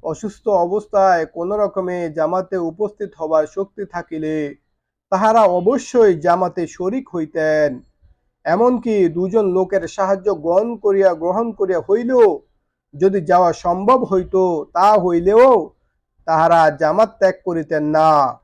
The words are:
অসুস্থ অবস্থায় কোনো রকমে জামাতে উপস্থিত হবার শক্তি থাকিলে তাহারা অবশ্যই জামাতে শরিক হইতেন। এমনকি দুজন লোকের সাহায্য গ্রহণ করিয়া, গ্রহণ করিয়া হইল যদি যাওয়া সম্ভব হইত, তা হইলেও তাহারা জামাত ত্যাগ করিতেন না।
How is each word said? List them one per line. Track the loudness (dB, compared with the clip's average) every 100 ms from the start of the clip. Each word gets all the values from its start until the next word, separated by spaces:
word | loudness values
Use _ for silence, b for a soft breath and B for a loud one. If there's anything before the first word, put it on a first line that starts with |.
অসুস্থ | -10 -10 -10 -8 -2
অবস্থায় | 0 0 -4 -2 0 2 2 -2
কোনো | -8 -6 -2
রকমে | -2 -4 -6 -6 -6
জামাতে | -4 -2 -2 -4 -6
উপস্থিত | -6 -6 -8 -8 -14 _
হবার | -2 0 -2
শক্তি | -6 -10 -10
থাকিলে | -12 -12 -10 -10 -6 -6 -8 -12 _ _ _ _ _
তাহারা | -2 2 4
অবশ্যই | 2 2 0 -2 -2 2 2 2
জামাতে | 0 0 0 -4 -8
শরিক | -6 -6 -6 -8
হইতেন। | -8 -6 -4 -2 0 0 -4 _ _ _ _ _ _
এমনকি | -4 0 2 0 -2 0 0
দুজন | 0 -2 0 0
লোকের | 0 0 -2 -4
সাহায্য | -4 -2 -2 -2
গ্রহণ | -4 0 0 0 -4
করিয়া, | 0 2 2
গ্রহণ | 0 -4 -2 -4
করিয়া | -4 -2 -2
হইল | 0 -2 0 4 4 2 _ _ _ _ _ -2
যদি | 0 0
যাওয়া | 0 2 2
সম্ভব | 0 -4 -2 2 0
হইত, | 2 -2 -2 0 0 -2 -4
তা | 0 4
হইলেও | 4 2 0 2 4 6 4 0 _ _ _ _ _
তাহারা | -2 0 4 4 2
জামাত | 2 -2 0 -2 _
ত্যাগ | -2 -2
করিতেন | -6 -6 -4 -4
না। | 0 2 4 4 2 -4